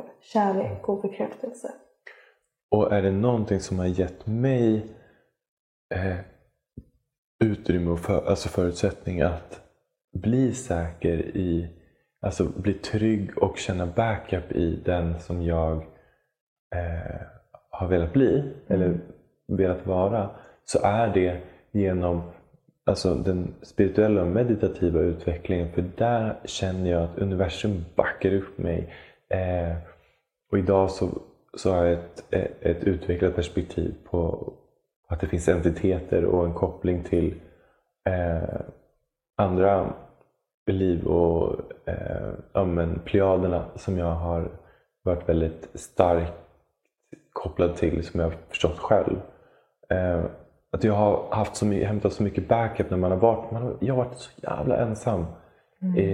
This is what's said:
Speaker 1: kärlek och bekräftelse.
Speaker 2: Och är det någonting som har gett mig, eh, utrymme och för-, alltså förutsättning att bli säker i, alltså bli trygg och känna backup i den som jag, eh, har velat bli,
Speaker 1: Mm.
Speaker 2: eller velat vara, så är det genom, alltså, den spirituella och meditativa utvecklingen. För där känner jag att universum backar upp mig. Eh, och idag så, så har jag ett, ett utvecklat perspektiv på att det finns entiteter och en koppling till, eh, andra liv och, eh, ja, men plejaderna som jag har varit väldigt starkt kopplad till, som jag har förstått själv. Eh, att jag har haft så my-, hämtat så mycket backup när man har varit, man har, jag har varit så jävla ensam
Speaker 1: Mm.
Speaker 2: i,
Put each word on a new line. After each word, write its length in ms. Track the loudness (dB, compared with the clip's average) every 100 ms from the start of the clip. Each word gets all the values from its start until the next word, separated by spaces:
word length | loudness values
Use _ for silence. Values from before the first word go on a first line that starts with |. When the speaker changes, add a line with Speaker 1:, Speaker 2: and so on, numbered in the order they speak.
| -8 -20
Speaker 1:
kärlek 680 | -4 0 2 0 -2 -4 -4
och 120 | -2
bekräftelse. 680 | -2 -4 -6 -8 -12 -10 -14 -14 _ _ -20 -20 -20 _ _ _ 2
Speaker 2:
Och 220 | 4 4
är 80 | 4
det 100 | 2
någonting 480 | 2 2 2 0 -2
som 200 | -2 -2
har 60 | 0
gett 420 | 0 -2 -4 -6
mig, 580 | -2 0 2 2 2 -2 -14 -20 _ _ _ _ _ _ _ -8 -4
eh, 200 | -2 -4 -10 -20 _ _ _ -20 -20 _ _ _ _ 0
utrymme 480 | 0 2 0 0 0
och 80 | -2
för-, 260 | 0 0 2
alltså 200 | 0 -2
förutsättning 720 | 0 0 0 -2 -2 -4 0
att 400 | 0 0 -10 -20 -20 _ _ _ _
bli 400 | -4 0 2 2
säker 640 | 0 -4 -2 -4 -2 0 0
i, 520 | -2 -2 0 0 -2 -10 _ _ _ _
alltså 240 | -4 0 -2 -2
bli 160 | -2
trygg 640 | -2 -2 0 2 0 -2 0
och 200 | 0 0
känna 280 | -4 -2 -2
backup 680 | 0 0 0 -2 -4 -2
i 300 | 0 0 0 -2
den 340 | 0 0 -4
som 240 | -4 -2
jag, 300 | 0 0 0 -2 -6 -18 _ _ _ _ _ _ -8 -6
eh, 460 | -4 -6 -8 -10 -14 -20 _ -20 _
har 180 | -4 2
velat 260 | 2 4
bli, 260 | 4 4 4
Speaker 1:
Mm. 140 | 0 -8 -2
Speaker 2:
eller 320 | 2 2 0 -4 -20 _ _ -4
velat 400 | 0 2 0 -2
vara, 420 | 0 2 0 -4 -8 -20 -20 -4
så 140 | 0 2
är 220 | 2 2
det 240 | 2 2 -2 -10 -20 _
genom, 500 | 0 2 2 0 -2 -4 -14 _ _ _ _ -2
alltså, 300 | 0 2 0
den 380 | 0 0 -2 -10
spirituella 600 | -4 2 2 4 4 4
och 60 | 2
meditativa 720 | 2 2 2 0 0 2 2
utvecklingen. 680 | 2 0 -4 -4 -2 -2 -2
För 100 | -4 -4 0
där 420 | 0 2 -2 -6
känner 480 | -10 -4 -4 0 0
jag 120 | 2
att 140 | 0 -2
universum 680 | -2 0 -2 -2 -2 -2 -2 0
backar 380 | 0 2 2
upp 240 | 2 -2 -6
mig. 360 | -2 -2 -6 -12 -20 _ -6
Eh, 460 | -2 0 0 -2 -4 -8 -20 _ _ _ _ -2
och 60 | 0
idag 320 | 4 4 4
så, 180 | 0 -4 -4 -12 _ _ -4
så 160 | 0
har 120 | 4 4
jag 80 |
ett, 300 | 2 -4 -16 -4 -2 -2 -2
ett 220 | -2 0
utvecklat 520 | 0 0 -2 0 0 0
perspektiv 600 | -2 -4 -4 -4 -4 -6 -4
på 440 | -2 0 -2 -8 -14 _ _ _ _ -8
att 120 | -4
det 80 | -2
finns 220 | 0 2
entiteter 760 | 2 2 2 0 0 0 0 2
och 200 | 2 2
en 80 |
koppling 500 | 0 -2 -2 -2 -2
till, 320 | 0 0 0 -4 -14 _ _ _ _ _ -2
eh, 500 | 0 0 -2 -4 -6 -10 -16 _ _ _ _ _ 0
andra 560 | 2 4 4 4 0 -6 -16 _ _ _ _ _ -2
liv 380 | 0 2 2 2
och, 540 | 4 4 2 0 -4 -10 -12 -8
eh, 440 | -8 -6 -6 -8 -10 -4
ja, 120 | 0 0
men 340 | 0 0 -2
plejaderna 680 | 0 4 4 4 2 -2 -4 -10
som 220 | -4 -2
jag 140 | -2
har 400 | -2 -2 -2 -4 -8 -20 _ _ _
varit 260 | -2 -2 0
väldigt 400 | 0 0 -4 -14
starkt 600 | -16 -6 0 2 2 -2 -8 -20 _ _ _ _ _ _ -20 _
kopplad 420 | -10 -4 0 0 2
till, 280 | 0 0
som 160 | -2 -2
jag 80 | -2
har 80 | -2 -10
förstått 280 | 0 0 0
själv. 360 | 2 2 2 -2 -6 -20 _ _ _ _ -4
Eh, 340 | 0 2 0 -2 -6 -20 _ _
att 120 | 0
jag 100 | 2
har 340 | 4 4 2 0
haft 240 | -2 -2 -2
så 100 | 0
my-, 180 | 2
hämtat 300 | 0 0 0
så 100 | 0
mycket 240 | -2 0 0
backup 420 | 2 0 -2 -2
när 80 | 0
man 140 | 0
har 60 | 4
varit, 340 | 4 4 -2
man 100 | -6
har, 160 | -6 -4
jag 160 | -2 0
har 80 | -2
varit 120 | -6
så 140 | -18 -12
jävla 340 | -8 -4 0 0
ensam 480 | 0 -2 -2 -2 -4 -10 -20 _ _ -6
Speaker 1:
Mm. 160 | -2 0
Speaker 2:
i, 80 | 2